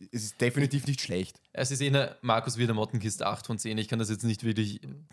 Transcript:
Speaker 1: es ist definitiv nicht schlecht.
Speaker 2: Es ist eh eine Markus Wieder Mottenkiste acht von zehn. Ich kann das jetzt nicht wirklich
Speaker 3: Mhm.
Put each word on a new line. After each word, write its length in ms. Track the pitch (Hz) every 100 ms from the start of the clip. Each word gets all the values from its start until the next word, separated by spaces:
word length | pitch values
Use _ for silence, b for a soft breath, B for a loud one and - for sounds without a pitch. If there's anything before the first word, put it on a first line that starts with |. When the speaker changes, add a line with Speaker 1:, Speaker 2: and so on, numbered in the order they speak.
| 95
Speaker 1:
es 120 | 120 107
ist 140 | -
definitiv 440 | 120 139 139 139 147
nicht 160 | 135
schlecht. 400 | - 90 92 - _
Speaker 2:
Es 180 | - 127
ist 100 | 135
eh 60 | 139
eine 280 | 139 123 -
Markus 360 | 123 113 120 117
Wieder 180 | 123 110
Mottenkiste 500 | 107 117 104 - 98
acht 220 | 101 -
von 100 | 110
zehn. 220 | 110 110
Ich 80 | 107
kann 100 | 113
das 140 | 107
jetzt 120 | 107 117
nicht 180 | 104
wirklich 360 | 117 107 104 101
Speaker 3:
Mhm. 240 | 139 139 -